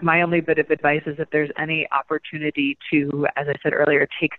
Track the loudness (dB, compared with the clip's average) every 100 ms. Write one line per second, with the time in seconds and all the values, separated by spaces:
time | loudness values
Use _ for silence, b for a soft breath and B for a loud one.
0 | 2 2 4 2 2 0 0 0 2 0
1 | -2 -6 -2 -2 -2 -4 -4 -4 -2 -4
2 | -2 -4 -6 -6 -4 -2 -2 -4 0 0
3 | 2 0 -2 -2 -4 -2 0 2 4 4
4 | 2 -2 -4